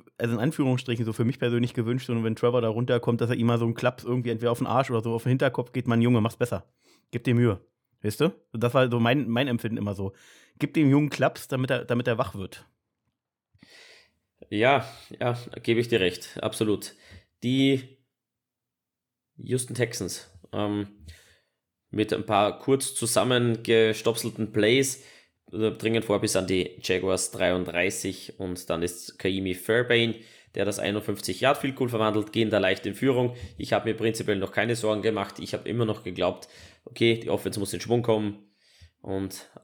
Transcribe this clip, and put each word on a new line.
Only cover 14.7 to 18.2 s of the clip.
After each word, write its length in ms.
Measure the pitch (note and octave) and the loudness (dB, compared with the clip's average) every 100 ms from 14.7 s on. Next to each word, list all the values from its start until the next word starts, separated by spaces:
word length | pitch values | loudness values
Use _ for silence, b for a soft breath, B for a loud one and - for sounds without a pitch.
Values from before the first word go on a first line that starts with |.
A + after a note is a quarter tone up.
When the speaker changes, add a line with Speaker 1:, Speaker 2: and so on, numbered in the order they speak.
| C#3 B B B - | 2 B B B -4
Speaker 2:
ja, 180 | B2 A#2+ - - | -4 -4 -8 -6
gebe 180 | - A2+ | 2 2
ich 80 | A#2+ | 4
dir 120 | A2+ | 2
recht, 380 | F2+ - - - | 2 0 -10 -8
absolut. 520 | G#2+ - G#2+ F#2+ - B B B B _ | -6 -2 0 0 -4 B B B B _
Die 540 | A#2+ C3 C3+ C3 - - _ _ | -2 2 4 2 -2 -20 _ _